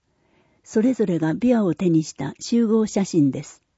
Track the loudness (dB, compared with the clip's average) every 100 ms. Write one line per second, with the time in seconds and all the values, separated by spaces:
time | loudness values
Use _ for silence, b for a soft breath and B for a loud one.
0 | _ _ _ _ _ _ -6 0 0 0
1 | 0 0 -2 0 0 2 0 0 2 2
2 | 0 -8 -10 -10 -2 0 2 0 0 -2
3 | -2 2 2 0 -10 -18 _